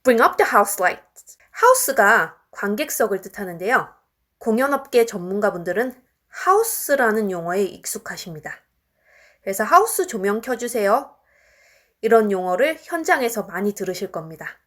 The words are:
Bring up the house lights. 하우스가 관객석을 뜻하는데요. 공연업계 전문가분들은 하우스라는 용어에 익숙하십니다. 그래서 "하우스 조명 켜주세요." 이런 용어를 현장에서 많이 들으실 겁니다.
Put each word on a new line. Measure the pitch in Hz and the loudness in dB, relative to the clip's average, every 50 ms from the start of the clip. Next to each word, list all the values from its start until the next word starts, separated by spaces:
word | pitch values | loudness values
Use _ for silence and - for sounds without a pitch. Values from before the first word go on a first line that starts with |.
Bring | _ 262 240 226 269 | _ 4 4 6 4
up | 349 - | 2 4
the | - - - | 2 0 4
house | 254 214 202 - - - | 4 4 4 4 0 0
lights. | 185 175 - - _ _ _ - _ - - _ _ _ | 0 -2 -2 -2 _ _ _ -20 _ -20 -20 _ _ _
하우스가 | _ - - 494 508 508 - - 269 247 208 202 226 208 165 165 - _ _ _ | _ 2 4 4 4 4 2 -2 2 4 4 6 6 4 2 -2 -8 _ _ _
관객석을 | - - - 202 208 214 - - - - 254 208 202 190 | -12 -6 -4 -4 -2 -2 -4 -6 -2 -2 -2 -2 -2 -6
뜻하는데요. | 190 196 - - 196 185 170 165 180 208 262 220 - - _ _ _ _ _ _ _ _ _ _ | -8 -12 -14 -12 -12 -10 -10 -6 -4 -2 -2 -2 -2 -4 _ _ _ _ _ _ _ _ _ _
공연업계 | - 240 214 233 269 277 285 269 269 - - 240 233 | -4 -2 0 2 2 0 0 -2 -4 0 2 2 2
전문가분들은 | 233 - 190 175 180 196 208 208 202 185 180 170 185 175 202 240 254 - _ _ _ _ _ _ | 2 -2 -8 -6 -4 -4 0 0 -2 -2 -2 -6 -4 -2 -2 -2 -4 -6 _ _ _ _ _ _
하우스라는 | _ - - - 359 381 415 453 453 - - - - 285 277 247 220 214 220 214 196 | _ -16 -4 0 2 4 4 2 0 -4 -6 0 0 2 2 2 2 2 0 -2 -2
용어에 | 185 175 165 170 180 202 | -4 -4 -4 -4 -2 -2
익숙하십니다. | 202 180 - - - - - 208 _ - 180 - - 185 160 151 - 151 - - _ _ _ _ _ _ _ _ _ _ _ _ _ _ _ _ _ | -2 -2 -4 -10 -12 -10 -10 -10 _ -14 -14 -14 -14 -14 -14 -14 -14 -14 -16 -16 _ _ _ _ _ _ _ _ _ _ _ _ _ _ _ _ _
그래서 | 196 190 - 214 | -8 -4 -4 0
"하우스 | 214 311 359 427 453 - - 370 | 6 6 6 6 4 -2 -4 -4
조명 | - - 202 185 202 208 226 | -4 -4 -4 -2 -2 -2 -2
켜주세요." | 220 262 247 233 240 240 - 233 208 196 214 269 285 - _ _ _ _ _ _ _ _ _ _ _ _ _ _ _ _ _ _ | -4 -6 -6 -6 -6 -6 -2 0 2 2 2 2 0 -6 _ _ _ _ _ _ _ _ _ _ _ _ _ _ _ _ _ _
이런 | - 220 226 226 214 208 | 0 4 4 4 4 4
용어를 | 196 185 180 185 180 185 262 311 320 - | 0 -2 0 -2 0 2 2 0 0 -4
현장에서 | - - 349 330 320 349 349 285 247 233 226 214 180 | -8 -8 -6 -4 0 0 0 2 0 -2 -2 -4 -8
많이 | - 170 180 202 208 202 | -6 -6 -4 -2 -2 -4
들으실 | - 196 180 180 - 202 185 | -4 -6 -6 -6 -6 -8 -8
겁니다. | - 165 156 160 160 - 160 - - _ _ | -8 -10 -12 -12 -16 -14 -14 -16 -16 _ _